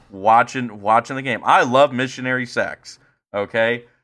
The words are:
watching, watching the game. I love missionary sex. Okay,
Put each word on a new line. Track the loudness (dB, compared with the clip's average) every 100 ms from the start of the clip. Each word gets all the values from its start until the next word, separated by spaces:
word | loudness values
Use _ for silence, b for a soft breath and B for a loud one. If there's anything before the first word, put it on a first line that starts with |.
| _
watching, | -2 4 4 4 -4 -8 -6
watching | 2 2 2 -8
the |
game. | -6 -4
I | 2 2
love | 4 4 2
missionary | 0 -6 -6 -4 -4 -4
sex. | -4 -6 -8 -20 -20 _ _ _
Okay, | -8 -4 0 0 -2 -10 _